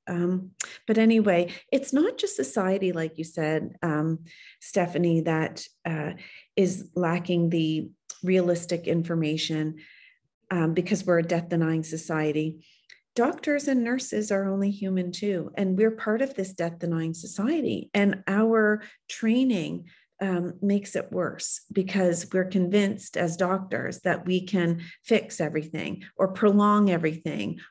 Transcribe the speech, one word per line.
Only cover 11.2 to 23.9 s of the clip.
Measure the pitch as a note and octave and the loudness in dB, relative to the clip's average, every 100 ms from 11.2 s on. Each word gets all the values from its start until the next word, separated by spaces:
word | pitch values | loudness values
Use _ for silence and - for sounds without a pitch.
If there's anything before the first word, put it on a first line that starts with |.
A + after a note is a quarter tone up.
death-denying | E3+ E3+ E3+ E3+ D#3+ D#3+ | 2 -2 0 0 2 0
society. | D#3+ D#3+ - D#3+ D#3 D3+ D#3 D#3+ _ _ _ - _ - | -2 -8 -4 -2 0 0 -2 -6 _ _ _ -20 _ 0
Doctors | B3 - - C#4+ C#4+ | 0 0 -2 0 2
and | C4 | 0
nurses | A#3 B3+ - G#3+ G#3 | 0 -2 -2 -4 0
are | G3 G3 | 0 0
only | G3 G3 | 0 0
human | G3 F#3+ F#3 F3+ | -2 -2 -2 -2
too, | F3 G#3 F#3 - - | -4 -4 -2 -4 -2
and | F#3+ F#3 | 0 4
we're | A3 | 2
part | A3 - A3 | 2 -2 0
of | C4+ - | -2 -2
this | F#3+ | -6
death-denying | F#3+ E3+ E3+ E3+ E3 E3 E3 | -4 -4 -4 -2 -2 -2 -6
society. | - - A3 E4 A3+ G2+ - G#3 | -8 -4 -2 0 0 -4 -2 2
And | G3+ F#3+ - | 2 2 -2
our | G3 A3 A3+ G#3+ G#3+ - - _ | 2 4 4 4 2 -4 -20 _
training, | - A3+ A#3+ C4 G3+ D3+ E3+ E3+ _ _ _ | -4 0 2 2 0 -2 -8 -12 _ _ _
um, | G3 F3+ F3 - | -2 -2 -4 -2
makes | G3+ G3+ G3+ - | 0 0 0 -6
it | - | -4
worse | F3+ E3 - - - - | -4 -4 -6 -8 -8 -4
because | - F#3+ F#3+ F3+ E3+ - | -2 0 2 2 2 -2
we're | F#3 F#3 | -2 0
convinced | F#3+ F3+ G#3 G3 - - - | 0 2 2 2 -2 -6 -2
as | F3 E3+ | -2 0
doctors | F3+ F#3+ F#3+ A#2 - | 0 0 -2 -6 -6